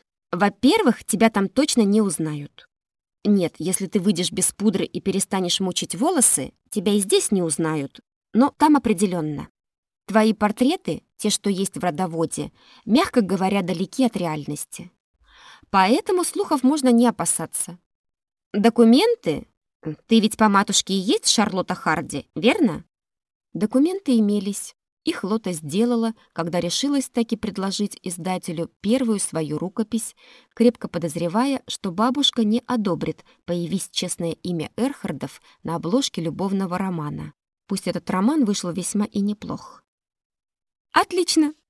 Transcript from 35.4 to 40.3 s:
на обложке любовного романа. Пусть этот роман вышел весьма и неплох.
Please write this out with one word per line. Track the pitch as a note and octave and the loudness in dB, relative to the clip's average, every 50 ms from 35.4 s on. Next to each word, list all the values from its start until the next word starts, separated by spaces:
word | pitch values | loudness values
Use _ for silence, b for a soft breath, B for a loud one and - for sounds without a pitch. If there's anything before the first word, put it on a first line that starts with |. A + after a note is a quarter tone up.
| b b b b b | b b b b b
на | D#3+ E3 | -6 -6
обложке | E3 - D#3+ F3+ C4 C4+ - - - | -6 -2 -2 0 0 0 -2 -4 -6
любовного | E3 E3 C#3+ - F#3 G3 G3 G3 F#3+ F3+ F3 F#3 | -6 -6 -4 -4 -4 -4 -2 -2 -4 -4 -4 -4
романа. | F#3+ F#3+ F3+ E3 D3+ D3 D3 D#3 D#3 D#3 - _ _ _ _ _ _ - | -4 -4 -4 -6 -6 -6 -8 -10 -12 -14 -16 _ _ _ _ _ _ -8
Пусть | G3 F#3+ - F#3 | -6 -6 -4 -4
этот | E3+ F3+ - - | -6 -6 -4 -4
роман | - F#3 F#3+ A3+ D4+ D#4+ C4+ | -2 0 2 2 2 2 2
вышел | G3+ G#3 - - F3 | 2 0 -2 -4 -6
весьма | D#3+ C#3+ - - - G3+ G#3 | -6 -6 -6 -4 -2 -2 -2
и | - - G3+ | -2 -2 -4
неплох. | G3 G3+ G#3 - - - - - - - - - _ _ _ _ _ _ _ _ _ _ | -2 -4 -4 -6 -8 -12 -12 -12 -14 -16 -20 -20 _ _ _ _ _ _ _ _ _ _